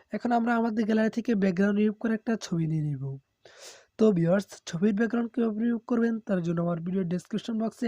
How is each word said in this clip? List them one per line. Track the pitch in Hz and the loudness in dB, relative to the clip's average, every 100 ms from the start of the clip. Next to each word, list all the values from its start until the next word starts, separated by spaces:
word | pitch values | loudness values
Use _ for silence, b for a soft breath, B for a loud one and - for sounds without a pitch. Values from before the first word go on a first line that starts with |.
| B 208 | B -6
এখন | 240 240 | 0 0
আমরা | 233 233 | 2 2
আমাদের | 233 214 214 | 0 0 2
গ্যালারি | 220 220 233 | 2 2 0
থেকে | 220 214 | 0 2
ব্যাকগ্রাউন্ড | 196 175 202 208 | 2 2 2 2
রিমুভ | 214 208 | 0 0
করে | 226 220 | -2 -2
একটা | - 240 - | -2 -4 -2
ছবি | 170 160 | -2 0
নিয়ে | 156 151 | 0 -2
নিব। | 139 135 139 - _ B B B B B - | -4 -6 -10 -16 _ B B B B B 2
তো | 220 180 | 4 4
ভিউয়ার্স, | 165 196 - - - | 4 2 -2 -12 -10
ছবির | 170 208 202 | 0 0 2
ব্যাকগ্রাউন্ড | 226 240 233 | 0 0 -2
কীভাবে | - 226 214 | -2 -2 0
রিমুভ | 233 233 - | 0 -2 -2
করবেন, | 240 233 226 - | 0 2 0 -2
তার | 190 170 | -2 0
জন্য | 170 170 | 0 0
আমার | 170 170 | -2 -2
ভিডিও | 190 175 | -2 -2
ডেসক্রিপশন | 180 - 208 - 220 | -4 -6 -8 -6 -4
বক্সে | 220 - | -4 -4